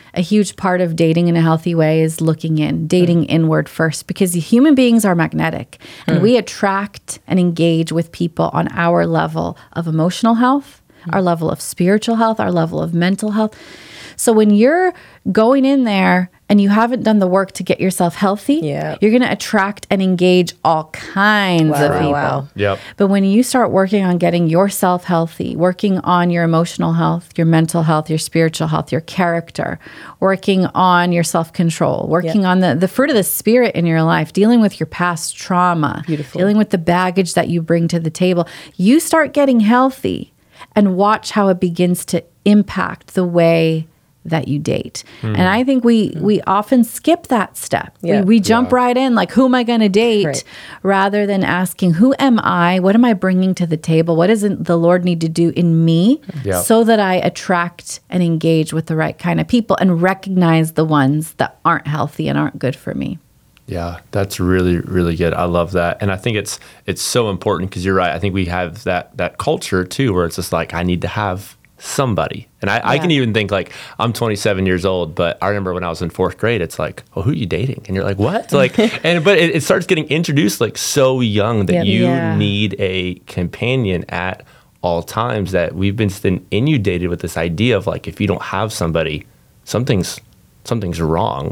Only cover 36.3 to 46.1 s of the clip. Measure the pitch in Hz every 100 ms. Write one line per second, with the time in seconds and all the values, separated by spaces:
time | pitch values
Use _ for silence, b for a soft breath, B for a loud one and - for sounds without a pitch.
36.3 | 156 196 214 208 185 160 175 185 180 175
37.3 | 180 - 170 160 170 165 170 160 - 185
38.3 | 175 165 B B B 185 302 330 320 285
39.3 | 285 277 240 208 247 262 262 - 90 -
40.3 | _ B B B - 202 185 202 214 -
41.3 | 214 196 180 180 170 175 175 - 170 -
42.3 | _ 196 208 202 180 - - - - 180
43.3 | 170 165 165 160 160 160 _ _ _ 160
44.3 | 160 - 143 151 - - - - B 110
45.3 | - 185 214 262 262 233 233 196